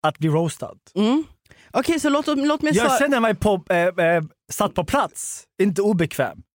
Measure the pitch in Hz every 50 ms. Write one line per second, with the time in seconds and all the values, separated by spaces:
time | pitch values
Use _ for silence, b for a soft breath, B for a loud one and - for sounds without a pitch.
0 | - 156 147 - 151 160 147 160 170 160 - - - - - _ _ - _ 185
1 | 214 220 254 311 311 - - _ _ b b b b b b 233 262 - 339 311
2 | - 302 311 285 302 - 294 277 269 294 294 302 - 302 311 208 233 277 262 233
3 | 277 294 277 240 226 220 208 - - 208 202 180 - - 190 175 170 185 175 180
4 | 170 165 170 170 160 156 _ _ _ _ - - 208 196 - - 170 - - 277
5 | 226 165 _ - - - - - - _ _ - 190 202 170 196 196 208 220 170
6 | 170 156 - - 131 101 78 - - _